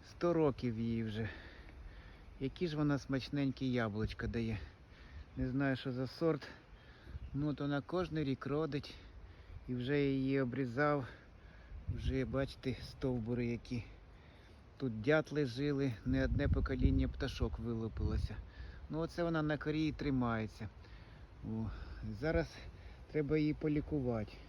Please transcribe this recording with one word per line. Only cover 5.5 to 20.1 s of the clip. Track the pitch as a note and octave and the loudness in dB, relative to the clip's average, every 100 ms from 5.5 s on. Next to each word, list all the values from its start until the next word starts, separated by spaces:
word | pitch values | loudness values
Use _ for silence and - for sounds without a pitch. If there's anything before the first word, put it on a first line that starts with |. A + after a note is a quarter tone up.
| B2+ C#3 C3 | 2 2 2
що | C3+ | -2
за | B2 C3 | -2 -4
сорт. | - E3 C#3+ - - - - - - - - - | 2 2 2 -2 -16 -18 -20 -20 -20 -12 -10 -6
Ну, | C3+ D3+ | -2 0
от | C3+ | 0
вона | C#3+ C#3+ | 0 0
кожний | - F3 F3 D#3 | 0 0 0 0
рік | C#3+ C3 C3 | 0 0 0
родить. | C#3+ D#3 C#3 - - - - - - - - - | 0 0 -2 -6 -14 -16 -16 -16 -18 -14 -12 -4
І | |
вже | B2 B2 C#3+ | -2 2 4
її | C#3 C3+ C3 C#3 | 4 4 4 2
обрізав. | C3 A#2+ C3 A#2 D3 D3 A#2 - - - - - - - - | 2 0 -2 2 4 4 0 -10 -18 -20 -18 -18 -14 -12 -6
Вже, | - - C3 | -2 0 2
бачите, | A#2+ C3 C#3 - C3+ A#2+ | 0 0 -2 -2 -4 -4
стовбури | - - C3+ B2 A2+ B2 A#2+ | -6 -2 0 2 0 0 0
які. | A#2 - B2 - - - - - - - - - - | -2 -2 -4 -6 -14 -18 -18 -20 -20 -20 -20 -20 -4
Тут | C3+ A2 | -2 0
дятли | G#2+ D#3 D3+ C#3+ C#3 | 6 6 6 0 0
жили, | A2+ D3 C#3 C#3 A#2 | 2 2 4 2 0
не | B2+ C3 | 2 4
одне | C3 - C#3+ | 4 4 4
покоління | C#3 - C3 C3 C3+ C3 | 4 2 4 6 6 4
пташок | - C3+ - A2+ - | 0 -4 0 -2 0
вилупилося. | A#2 A#2 A2+ - - A2 - G#2+ - - - - - | -2 -2 -2 0 0 2 0 -4 -10 -12 -12 -12 -6
Ну, | D3 | -2
оце | D#3+ - | -2 0
вона | E3+ E3 | 2 4
на | D3+ D3 | 2 2
корі | D3+ D3+ D#3 | 0 2 2
і | |
тримається. | C3+ D3 | 0 2